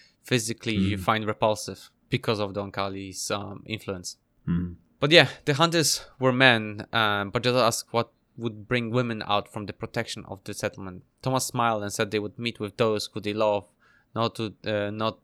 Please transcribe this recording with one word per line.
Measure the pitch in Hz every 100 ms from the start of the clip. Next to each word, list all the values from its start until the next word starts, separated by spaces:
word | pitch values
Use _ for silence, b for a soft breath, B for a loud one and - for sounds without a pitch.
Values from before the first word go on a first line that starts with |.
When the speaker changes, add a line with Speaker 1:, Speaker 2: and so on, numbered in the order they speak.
| b b
Speaker 1:
physically | - 127 110 113 117 104
you | 98 98
Speaker 2:
Mm. |
Speaker 1:
find | 92 110 107
repulsive | - 110 107 - 95 - _ -
because | 123 - 104
of | 101
the | 98
Oankali's, | 98 98 98 98 98 92 -
um, | 104 101 98 -
influence. | 107 - 92 90 - _ _ -
Speaker 2:
Mm. | 87 87 87 _ -
Speaker 1:
But | 147
yeah, | 160 131 - -
the |
hunters | 139 170 170 143 - - -
were | 131
men, | 127 131 113 107 104 -
um, | 113 107 104 101
but | 120
just | 123 127
ask | 117 - -
what | 117 117 _ _ -
would | 117 107 104
bring | 123 113
women | 120 123 110 -
out | 101 -
from | 110 98
the |
protection | - 110 117 113 110 -
of | 98
the | -
settlement. | 101 104 - 95 92 - _
Thomas | 135 131 -
smiled | 123 117 110
and | 104
said | - 107
they | 107
would | 104 -
meet | 117 -
with | 104 -
those | 113 107 -
who | 113
they | 101
love, | 104 107 101 - _ b b b 113
not | 113 -
to, | 110 - 113
uh, | 104 101
not | 107 110 -